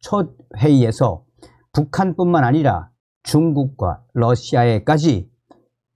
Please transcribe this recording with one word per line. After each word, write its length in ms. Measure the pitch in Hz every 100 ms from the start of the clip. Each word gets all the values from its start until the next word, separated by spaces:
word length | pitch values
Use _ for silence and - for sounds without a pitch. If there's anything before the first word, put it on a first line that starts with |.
첫 280 | - 202 185 - _ 107
회의에서 680 | 147 139 113 110 113 85 - _ - _ _
북한뿐만 720 | - 147 - 190 165 175 170
아니라 480 | 120 151 143 90 85 _ _ _
중국과 800 | - 147 165 143 135 - 92 87 _
러시아에까지 1120 | - 117 123 - 135 120 107 - 156 160 101 - _ _ _ _ _ _